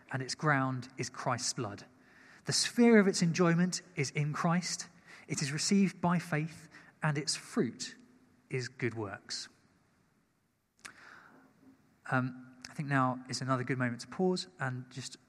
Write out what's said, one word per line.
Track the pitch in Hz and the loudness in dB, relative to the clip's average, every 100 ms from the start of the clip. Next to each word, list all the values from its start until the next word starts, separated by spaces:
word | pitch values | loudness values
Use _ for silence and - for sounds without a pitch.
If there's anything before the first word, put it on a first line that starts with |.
| - | -8
and | 131 | -6
its | 127 - | -6 -2
ground | 151 139 131 131 - - | 2 2 2 -2 -6 -8
is | 123 | -8
Christ's | - 135 117 - | -6 -4 -2 -4
blood. | - 107 101 - _ _ - - - | -4 -6 -8 -14 _ _ -20 -20 -10
The | - | -2
sphere | - - - 233 220 | 0 0 6 8 8
of | 196 | 8
its | - | 4
enjoyment | 170 165 170 170 185 - - - | 2 4 4 6 2 0 -6 -4
is | 135 | -2
in | 156 147 | -2 -2
Christ. | 151 170 175 170 - - - - - - | 0 0 0 -2 -6 -10 -20 -20 -20 -8
It | 156 | -6
is | 139 | -4
received | 151 - 196 185 - | -2 2 4 4 2
by | 175 175 | 0 0
faith, | - 151 160 - - - - _ | 0 -4 -4 -8 -20 -20 -20 _
and | 156 147 | -2 0
its | - - | -2 -6
fruit | - 240 123 - - - - _ _ _ - | -4 -2 -2 -4 -12 -14 -20 _ _ _ -8
is | 135 120 | -8 -8
good | - 120 | -4 -4
works. | 113 101 104 - - - _ _ _ _ _ _ _ _ _ _ _ _ _ - - - - - - - _ - - _ _ - | -4 -6 -10 -10 -12 -12 _ _ _ _ _ _ _ _ _ _ _ _ _ -20 -20 -20 -20 -20 -20 -20 _ -20 -20 _ _ -2
Um, | 131 127 - - - - | 0 0 -6 -18 -20 -14
I | |
think | - 143 | -10 -2
now | 139 131 127 - | 2 2 0 -6
is | 120 | -6
another | 131 127 | 0 0
good | 123 131 | 0 0
moment | 123 120 | 0 -2
to | - | -8
pause | - 185 185 - - | -2 0 0 -4 -6
and | 135 127 127 | -6 -6 -10
just | 135 - - | -12 -14 -16